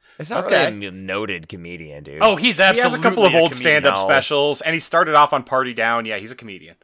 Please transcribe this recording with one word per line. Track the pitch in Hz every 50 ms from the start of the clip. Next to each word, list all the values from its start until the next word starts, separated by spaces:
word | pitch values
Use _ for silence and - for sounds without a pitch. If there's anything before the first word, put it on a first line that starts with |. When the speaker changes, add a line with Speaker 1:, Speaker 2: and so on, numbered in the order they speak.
| _ _ _ -
Speaker 1:
It's | 156 156
not | 233 - -
Speaker 2:
Okay. | - - 147 135 143
Speaker 1:
really | 110 101 101
a | 98
m-, | 90 95 95
noted | 95 95 101 107 101 95 87 80 -
comedian, | - 90 85 87 87 82 82 76 71 73 73
dude. | 71 69 76
Speaker 3:
Oh, | 196 220 202
he's | 156 220 247 190 156
Speaker 2:
He |
has | 190 190 190
a | 233 247
Speaker 3:
absolutely | 247 240 254
Speaker 2:
couple | - 233 185 233 208
of | 180 151
Speaker 3:
a | 165
Speaker 2:
old | 165 165
Speaker 3:
comedian. | - 123 123 165 151 151
Speaker 2:
stand-up | - 143 -
Speaker 1:
No. | 98 190
Speaker 2:
specials, | 190 143 135 127 - 151 143 143 147 143 -
and | - 160 165
he | 160
started | - - - 165 175 156 151
off | 147 147 147
on | 151 139 127
Party | - 135 131 131 127 120
Down. | 117 113 113 117 117 113
Yeah, | 110 107 101
he's | 101 113
a | 127
comedian. | - 120 110 98 90 - 80 82 _